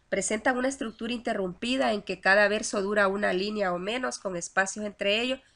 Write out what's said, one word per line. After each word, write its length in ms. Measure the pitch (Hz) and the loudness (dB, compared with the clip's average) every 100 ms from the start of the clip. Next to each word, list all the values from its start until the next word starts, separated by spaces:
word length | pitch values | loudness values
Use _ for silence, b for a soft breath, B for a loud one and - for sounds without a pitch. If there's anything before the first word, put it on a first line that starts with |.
| _ | _
presentan 480 | 196 - 220 269 247 | -4 -2 0 0 0
una 100 | 262 | 0
estructura 460 | 269 226 - 226 | -2 -6 -6 -6
interrumpida 800 | 240 233 214 185 180 233 262 247 | -4 -4 -2 -4 -4 -2 0 2
en 80 | 208 | 0
que 180 | - 185 | -4 -2
cada 300 | 190 202 202 | 4 6 6
verso 320 | 214 220 214 | 2 -2 -2
dura 260 | 196 208 196 | 0 2 2
una 240 | 202 202 | 2 0
línea 420 | 185 202 214 190 | 0 -2 -2 -2
o 60 | 175 | -2
menos, 400 | 190 247 247 - | -2 -4 -4 -6
con 160 | 196 175 | -6 -6
espacios 500 | - 190 196 214 208 | -2 0 0 -2 -8
entre 360 | - 202 214 | -2 0 2
ellos 180 | 254 262 b | 0 -4 b